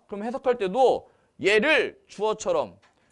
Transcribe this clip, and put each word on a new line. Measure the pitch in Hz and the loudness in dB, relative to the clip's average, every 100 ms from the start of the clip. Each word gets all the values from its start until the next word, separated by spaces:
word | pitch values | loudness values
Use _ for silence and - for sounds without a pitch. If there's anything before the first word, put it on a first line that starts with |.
| - | -16
그럼 | 202 | -10
해석할 | 226 262 254 240 | -8 -4 -2 -2
때도 | 185 226 240 120 - _ _ - | -2 2 2 2 -6 _ _ -4
얘를 | 160 214 277 285 131 - _ | 0 2 4 2 0 -6 _
주어처럼, | - 214 214 202 165 107 92 _ _ _ | -6 -4 -4 -2 -2 -4 -10 _ _ _